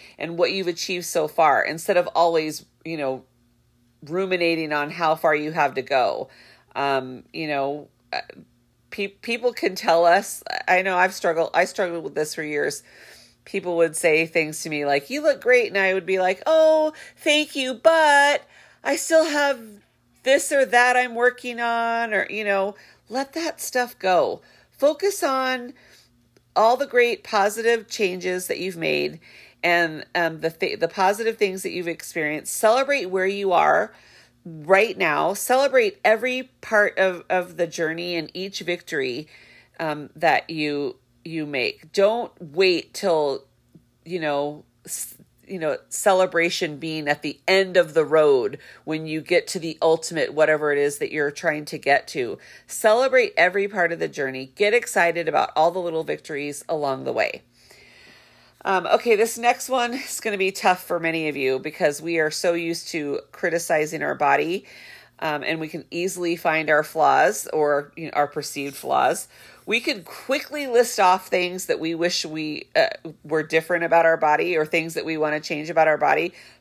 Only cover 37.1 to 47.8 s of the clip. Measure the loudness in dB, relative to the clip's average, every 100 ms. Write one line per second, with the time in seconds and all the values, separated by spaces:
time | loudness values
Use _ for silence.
37.1 | 0 -4 -4 -4 -4 -4 -2 -4 -4 -6
38.1 | -6 -8 -10 -10 -8 -6 -6 -4 -4 -4
39.1 | -6 -12 -18 -20 -20 _ _ -6 -6 -10
40.1 | 0 2 2 0 -4 -2 -2 -4 -8 _
41.1 | _ -12 -8 -6 -4 -4 -6 -8 2 2
42.1 | 2 -6 _ -12 0 2 2 -4 -6 0
43.1 | 2 2 -2 -8 _ _ -20 _ _ -10
44.1 | -6 -2 -2 -2 -6 -18 _ -14 -12 -12
45.1 | -16 -20 _ _ -6 -4 -4 -6 0 4
46.1 | 4 4 2 0 0 -4 -6 -6 -6 -2
47.1 | -2 -4 -8 0 2 4 2